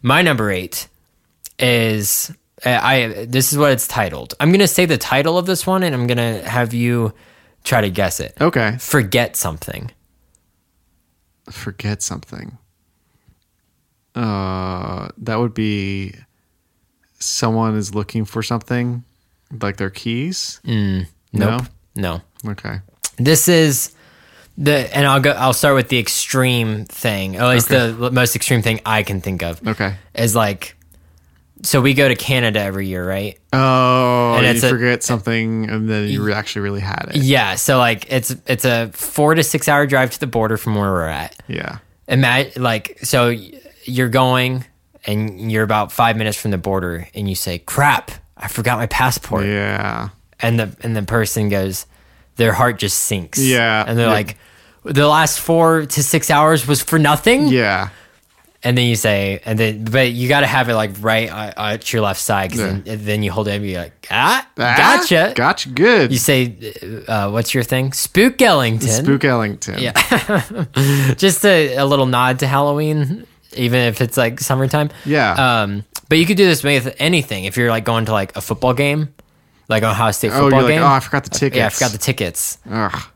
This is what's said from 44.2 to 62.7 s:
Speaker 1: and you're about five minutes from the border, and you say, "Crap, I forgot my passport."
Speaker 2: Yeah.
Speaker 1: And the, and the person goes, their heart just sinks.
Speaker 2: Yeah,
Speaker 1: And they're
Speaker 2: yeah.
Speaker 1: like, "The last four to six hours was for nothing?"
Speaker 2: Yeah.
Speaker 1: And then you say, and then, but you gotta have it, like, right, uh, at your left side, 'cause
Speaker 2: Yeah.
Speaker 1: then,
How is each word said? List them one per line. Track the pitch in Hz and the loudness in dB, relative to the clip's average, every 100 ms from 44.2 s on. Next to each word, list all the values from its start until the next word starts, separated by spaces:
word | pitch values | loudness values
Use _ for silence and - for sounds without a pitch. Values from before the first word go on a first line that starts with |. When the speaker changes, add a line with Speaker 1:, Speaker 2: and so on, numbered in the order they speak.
| 127 127 127 127 - _ _ _ - | 4 2 0 -4 -8 _ _ _ -4
Speaker 1:
and | 107 107 92 110 | -4 -4 -6 -4
you're | 110 | 0
about | 107 107 101 | 2 0 0
five | - 117 110 | 2 2 2
minutes | 110 104 | -2 -4
from | 110 | -4
the | 92 | -4
border, | 90 95 87 85 87 | -2 -2 -2 -8 -10
and | - 101 | -8 -6
you | |
say, | 95 - 87 | -4 -6 -8
"Crap, | - - 143 117 - - _ - | -6 0 2 2 -4 -20 _ -16
I | - | -10
forgot | - 117 117 | -4 -2 -2
my | 117 | -2
passport." | - 123 - - 95 101 | 0 0 0 -4 -4 -2
Speaker 2:
Yeah. | 104 101 101 101 113 110 - _ _ | -2 -2 -4 -4 -6 -10 -12 _ _
Speaker 1:
And | 117 117 | -2 0
the, | 107 - | -2 -6
and | 117 110 | -6 -4
the | |
person | 98 113 107 113 104 | -2 0 0 0 0
goes, | 101 95 95 - _ _ _ _ - | 0 -2 -6 -12 _ _ _ _ 2
their | 113 | 2
heart | 95 123 107 | 4 2 2
just | 101 - | -4 -2
sinks. | - 101 82 - | -2 -4 -4 0
Speaker 2:
Yeah, | 131 127 117 107 110 | 2 4 4 2 0
Speaker 1:
And | 117 | 2
they're | 117 | 2
Speaker 2:
yeah. | |
Speaker 1:
like, | 107 101 - _ _ _ _ | 2 -2 -10 _ _ _ _
"The | - 143 147 | -2 2 4
last | 151 156 - | 4 2 -2
four | - 165 165 160 | 0 4 4 4
to | 147 - | 0 -2
six | 135 - - | 0 0 2
hours | 147 156 160 120 | 4 4 4 2
was | 143 | -2
for | - 160 | 2 2
nothing?" | 147 151 220 254 294 | 4 4 4 4 4
Speaker 2:
Yeah. | 127 110 95 98 - _ _ _ _ _ _ 123 | 4 2 0 -4 -10 _ _ _ _ _ _ 0
Speaker 1:
And | 123 | 2
then | 123 | 2
you | 113 | 2
say, | 113 101 98 98 | 2 2 0 -4
and | - 110 | -4 0
then, | 113 107 | 0 -2
but | 110 127 127 | 0 2 2
you | 120 123 | 0 2
gotta | 143 135 | 2 4
have | 135 120 | 2 2
it, | |
like, | 113 107 95 | 0 0 -2
right, | 110 110 113 | 0 0 0
uh, | 92 107 - 107 | -6 -10 -6 -6
at | 110 - | -4 -4
your | 113 | -2
left | 104 95 | 0 -2
side, | - 104 95 | 0 0 0
'cause | 117 | -2
Speaker 2:
Yeah. | |
Speaker 1:
then, | 98 | -2